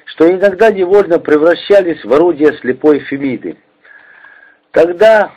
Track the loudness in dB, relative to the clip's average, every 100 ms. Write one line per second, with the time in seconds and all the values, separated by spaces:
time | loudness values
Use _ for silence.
0 | -10 0 0 2 -2 0 0 0 0 0
1 | 2 -2 0 0 0 0 0 0 0 -6
2 | -2 0 0 0 -2 -2 -6 -2 0 0
3 | -4 -8 -8 -8 -10 -16 _ _ _ _
4 | _ _ -20 _ _ _ _ 0 0 2
5 | 2 2 0